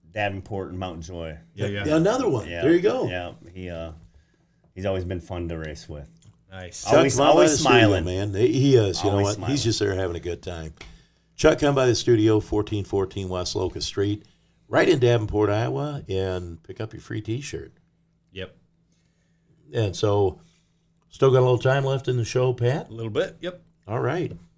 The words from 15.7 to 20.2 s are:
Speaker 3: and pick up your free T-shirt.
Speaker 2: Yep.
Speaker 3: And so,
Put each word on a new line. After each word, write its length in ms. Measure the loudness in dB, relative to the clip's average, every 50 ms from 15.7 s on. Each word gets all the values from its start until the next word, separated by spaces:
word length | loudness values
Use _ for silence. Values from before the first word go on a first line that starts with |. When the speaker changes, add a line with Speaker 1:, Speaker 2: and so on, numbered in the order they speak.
| -4 -4 -6 -6 -8 -10 -8 -6
Speaker 3:
and 540 | -4 -4 -2 -2 -4 -6 -8 -10 -14 -16
pick 180 | _ -18 -12 -12
up 140 | -12 -12 -12
your 80 | -18
free 180 | -12 -10 -10 -8
T-shirt. 520 | -6 -6 -8 -8 -8 -10 -12 -12 -12 -14 _ _ _ _ _ _ _ _ _ _ _ _
Speaker 2:
Yep. 240 | _ -16 -16 -16 _ _ _ _ _ _ _ _ _ _ _ _ _ _ _ _ _ _ _ _ _ _ _ -8
Speaker 3:
And 240 | -2 -2 -2 -2 -2
so, 440 | -2 0 0 2 2